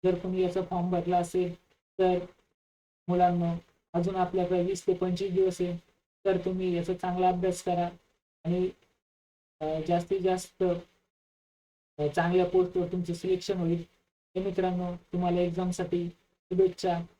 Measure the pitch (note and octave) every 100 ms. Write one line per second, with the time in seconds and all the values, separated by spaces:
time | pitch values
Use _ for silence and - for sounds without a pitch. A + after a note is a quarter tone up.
0 | F#3 F3 F#3 F#3 F3+ F#3+ F3+ F3+ F3 F3+
1 | E3+ F3+ F3 F#3 F3 - _ _ _ -
2 | F#3 F3+ F3+ - _ _ _ _ _ _
3 | - F3+ F3+ F3 E3+ E3+ - _ _ E3+
4 | F3 F#3+ F3+ F#3 F3+ F3+ F3+ F#3 - F3+
5 | F#3 F3 G3 F3+ F#3+ F3+ F3+ F3 _ _
6 | _ _ G3 F3+ F#3 F#3 F#3 F3 E3+ F3+
7 | F#3 F3+ F#3 F3+ F#3 F3 - F3 F3 F3
8 | _ _ _ _ - F3 F#3 - _ _
9 | _ _ _ _ _ _ D#3 D#3+ D#3+ F3
10 | E3+ G3 F#3 F3+ - _ F#3 F3 - _
11 | _ _ _ _ _ _ _ _ _ -
12 | D3 F3 E3+ F#3 F3 F#3 F3+ F#3 F3 F#3
13 | E3+ E3+ F#3 F#3 - F#3 E3+ E3+ E3+ _
14 | _ _ _ F#3+ F#3+ F#3 F#3 F3+ F3+ F3
15 | _ F3+ F3 F3 F3 F3 F3+ F3 F3+ F3
16 | F3 - _ _ _ F#3 F#3 - F#3+ F3
17 | E3+